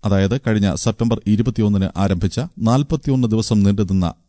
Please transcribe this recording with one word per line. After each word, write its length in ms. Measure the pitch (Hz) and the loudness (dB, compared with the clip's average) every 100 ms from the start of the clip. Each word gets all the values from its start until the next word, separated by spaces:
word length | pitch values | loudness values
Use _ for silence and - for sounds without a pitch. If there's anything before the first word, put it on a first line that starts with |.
അതായത് 320 | 110 98 98 123 | 2 2 2 0
കഴിഞ്ഞ 280 | - 107 101 - | 0 0 0 0
സെപ്റ്റംബർ 420 | - 104 117 113 - | -4 -2 -2 -2 0
ഇരുപത്തിയൊന്നിന് 600 | 104 120 113 107 101 92 - | 0 0 0 0 0 -2 -2
ആരംഭിച്ച 400 | 98 92 92 - 123 - | -2 0 -2 -4 -8 -4
നാൽപത്തിയൊന്ന് 640 | 113 127 143 160 - 131 120 | 0 0 0 -4 -2 0 0
ദിവസം 300 | 110 110 110 | 0 0 2
നീണ്ടുനിന്ന 480 | 98 101 95 95 87 - | 2 2 0 0 -2 -6